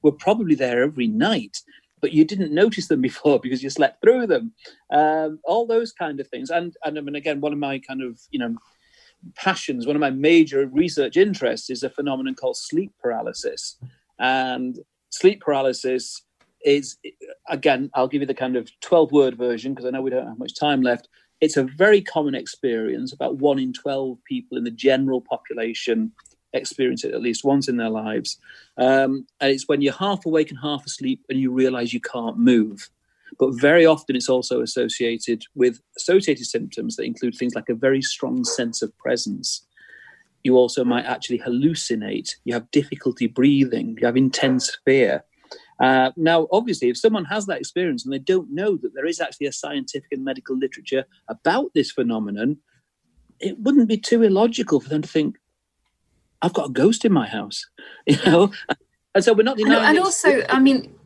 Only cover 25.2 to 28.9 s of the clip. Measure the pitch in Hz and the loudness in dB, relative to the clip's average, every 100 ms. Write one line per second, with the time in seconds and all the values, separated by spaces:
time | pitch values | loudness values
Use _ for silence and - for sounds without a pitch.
25.2 | - 120 - 117 113 110 - 113 110 _ | -4 -10 -8 -6 -6 -6 -2 -2 -2 _
26.2 | _ _ _ 131 131 - 127 - - - | _ _ _ -6 -6 -2 -2 -2 -6 -4
27.2 | 120 113 139 139 135 120 113 110 110 107 | -4 -2 0 0 0 -2 -2 -4 -4 -6
28.2 | - - _ - _ - 127 | -6 -14 _ -20 _ -2 2